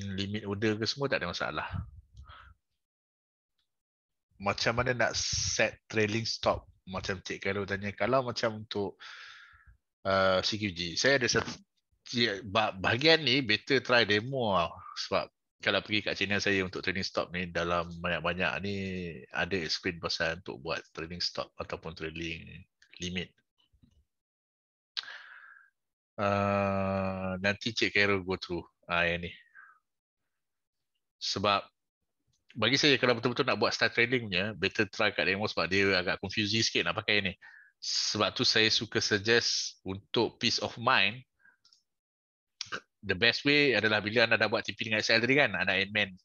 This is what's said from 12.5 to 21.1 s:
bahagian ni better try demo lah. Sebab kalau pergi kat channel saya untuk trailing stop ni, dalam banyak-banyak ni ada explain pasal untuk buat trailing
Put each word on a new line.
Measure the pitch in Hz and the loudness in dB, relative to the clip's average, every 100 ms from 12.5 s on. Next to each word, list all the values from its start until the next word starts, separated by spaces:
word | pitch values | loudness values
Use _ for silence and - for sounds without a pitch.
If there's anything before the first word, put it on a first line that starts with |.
| 110 107 | 0 0
bahagian | 95 90 113 156 160 | 0 -2 2 4 4
ni | 139 135 | 4 2
better | 117 107 - 131 | 2 0 2 0
try | - 120 104 | 4 4 4
demo | 104 123 135 110 92 | 2 0 -2 2 2
lah. | 82 - - - | 2 -4 -12 -10
Sebab | - 92 - _ _ _ | -2 -2 -2 _ _ _
kalau | 110 98 | 0 0
pergi | - 107 | 0 -2
kat | 82 - | -2 -2
channel | 98 101 | 0 0
saya | 104 98 | 2 2
untuk | 92 76 | 0 -2
trailing | 92 92 | -2 0
stop | 92 - - 90 | 0 -4 -4 -4
ni, | 87 | -4
dalam | 85 85 87 85 85 | -2 0 0 -2 -6
banyak-banyak | 87 82 85 87 87 - | -4 -2 -2 0 -2 -2
ni | 98 98 95 92 87 73 - | -4 -4 -4 -6 -8 -10 -8
ada | - 90 95 | -4 -2 -2
explain | 78 - 95 85 | -2 -4 -4 -4
pasal | 82 - 82 82 | -4 -2 -2 -4
untuk | - 57 | -8 -10
buat | 80 - - - | -6 -8 -8 -12
trailing | 82 | -10